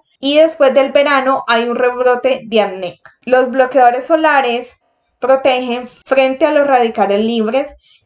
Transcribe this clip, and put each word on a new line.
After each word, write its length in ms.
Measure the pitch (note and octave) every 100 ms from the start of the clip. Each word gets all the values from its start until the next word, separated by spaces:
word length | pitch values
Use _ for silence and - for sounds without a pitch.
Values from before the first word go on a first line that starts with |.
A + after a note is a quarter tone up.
| _ _
y 160 | C#4 D4
después 380 | D#4+ D#4+ C4+
del 180 | C4+ C4+
verano 520 | D4 C#4+ C#4 C4 C4+ -
hay 180 | A#3 A#3+
un 100 | A#3+
rebrote 640 | B3 B3 B3+ A#3+ C4 C4
de 160 | A3 G#3+
acné. 400 | G3 F#3+ F3+ - - _
Los 260 | - B3+ B3+
bloqueadores 540 | B3+ C4 C#4 B3 B3
solares 760 | C4 D#4+ D#4 C#4+ B3 A#3+ B3+ _ _ _ _ _
protegen 680 | B3 C4+ C4+ B3+ B3+ A#3+ A#3+ _
frente 400 | - C4 C4 C4
a 80 | D4+
los 140 | D4+ C#4+
radicales 540 | B3+ A3+ A3 G3 G3+
libres 560 | A3 A#3 G#3+ A#3+ C#4+ - _ _